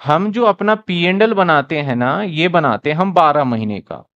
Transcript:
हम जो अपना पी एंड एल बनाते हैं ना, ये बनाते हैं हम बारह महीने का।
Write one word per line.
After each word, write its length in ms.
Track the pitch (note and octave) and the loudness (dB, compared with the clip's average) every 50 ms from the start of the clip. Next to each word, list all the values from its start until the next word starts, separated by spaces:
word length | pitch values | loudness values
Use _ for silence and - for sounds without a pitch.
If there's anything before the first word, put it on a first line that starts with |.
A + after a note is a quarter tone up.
हम 300 | - C#3 D3 D#3+ F#3+ G#3+ G3+ | -2 0 0 0 0 -2 -2
जो 120 | A#3 A#3+ | 0 2
अपना 300 | A3 G3 - G3 G#3 G#3+ | 0 0 0 0 0 0
पी 260 | G#3+ G#3+ - F3+ F3 E3+ | -2 -2 -4 -4 -2 0
एंड 180 | F3 F#3 G3 A3 | 0 2 2 2
एल 120 | A3+ A3+ | 2 2
बनाते 460 | G3 F#3+ F3 D#3+ D3 C#3 C#3 E3 D3+ | 2 2 2 2 2 0 0 -4 -4
हैं 160 | C#3+ C#3 B2 | -4 -2 -2
ना, 260 | A#2+ B2 B2+ C#3+ F3+ G#3+ | -2 0 -2 -2 -2 -4
ये 260 | G3 D#3+ D3+ E3 A#3 | -6 -4 -2 -2 0
बनाते 420 | E3+ F3 D#3 C3+ A2 G#2 - C#3+ | 0 2 2 2 0 -2 -2 -4
हैं 60 | D3+ D#3 | -2 -2
हम 140 | F#3 G3 F3+ | -2 0 2
बारह 300 | F3 E3 D3+ D3 D3 C#3+ | 2 4 4 4 2 0
महीने 360 | B2+ A#2+ A2 A2 G#2+ G#2 F#2+ - | 0 -2 -2 -4 -4 -6 -8 -10
का। 220 | - D#2+ C2 - _ _ | -12 -16 -16 -16 _ _